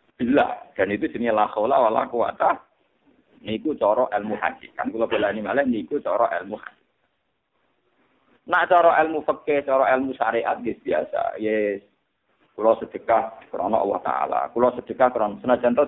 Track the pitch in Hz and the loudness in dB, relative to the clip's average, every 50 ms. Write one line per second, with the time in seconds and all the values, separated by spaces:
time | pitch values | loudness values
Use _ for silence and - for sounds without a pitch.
0 | _ _ _ - 127 117 139 143 104 - - - - - - - 98 98 104 104 | _ _ _ -6 -2 2 2 2 2 0 -2 -10 -14 -10 -4 -2 -2 -2 0 -2
1 | 151 - - 113 120 117 110 107 104 104 - 107 104 120 143 143 123 107 113 - | -4 -4 -4 -4 -2 0 2 2 2 0 0 -2 0 2 2 4 4 4 2 0
2 | - 123 - 117 107 - - - 165 190 - - - _ _ _ _ _ _ _ | -2 -2 -2 -2 -2 -2 -2 0 0 0 0 -2 -6 _ _ _ _ _ _ _
3 | _ _ _ _ _ _ _ - - 104 110 110 117 156 143 - 113 101 107 123 | _ _ _ _ _ _ _ -14 -8 -6 -6 -4 -4 -4 -2 0 2 2 2 2
4 | 127 - 101 104 104 107 104 - - 80 - - - - - - - - 104 113 | 0 0 -2 -4 -4 -4 -4 -2 -4 -4 -4 -6 -18 -16 -10 -8 -6 -6 -2 -4
5 | 113 - 113 104 104 101 101 110 104 95 107 135 143 127 117 107 - - 147 143 | -2 -2 0 0 0 -2 -2 -4 -4 -2 0 0 0 0 0 -2 -4 -4 -6 -4
6 | - 98 92 107 117 - - 87 92 98 - - - - - _ _ _ _ _ | -4 -2 0 0 0 0 0 -4 -8 -8 -12 -12 -14 -18 -20 _ _ _ _ _
7 | _ _ _ _ _ _ _ _ _ _ _ _ _ _ _ _ _ _ _ _ | _ _ _ _ _ _ _ _ _ _ _ _ _ _ _ _ _ _ _ _
8 | _ _ _ _ _ _ _ _ - - 170 175 170 170 185 175 170 170 - 156 | _ _ _ _ _ _ _ _ -6 -2 0 0 2 4 6 6 6 6 6 4
9 | 156 160 160 147 - - 143 - - - 147 143 143 139 131 135 135 107 131 131 | 2 2 0 -4 -2 -2 -4 -4 -2 0 0 0 0 0 2 2 4 4 2 2
10 | 139 135 127 - - 113 113 117 - - 117 110 120 113 101 - - 92 85 80 | 0 -2 -2 -2 -2 0 0 0 0 -2 -4 -4 -4 -8 -8 -6 -4 -2 -2 -2
11 | - - - - - - - 98 110 107 110 107 107 104 101 101 - _ _ _ | -2 -2 -4 -4 -4 -4 -4 -4 -4 -2 0 0 0 -2 -2 -6 -10 _ _ _
12 | _ _ _ _ _ _ _ _ _ _ - - 107 110 113 - 110 - - - | _ _ _ _ _ _ _ _ _ _ -6 0 2 2 2 2 0 -12 -12 -8
13 | - 113 113 113 110 113 - - - - - - 87 101 110 107 101 101 98 - | 0 2 2 2 2 -2 -10 -16 -18 -12 -8 -4 -2 0 0 0 0 0 -2 -4
14 | - - 64 - 71 69 - - 67 - - 117 123 123 123 123 - - 110 - | -4 -4 -2 -2 -2 -2 -2 -4 -4 -2 0 2 2 2 0 -2 -10 -8 0 2
15 | 127 127 - 113 107 101 101 101 - 127 123 120 123 120 120 147 147 | 2 2 2 0 -2 -2 -4 -4 0 0 0 2 2 2 2 2 0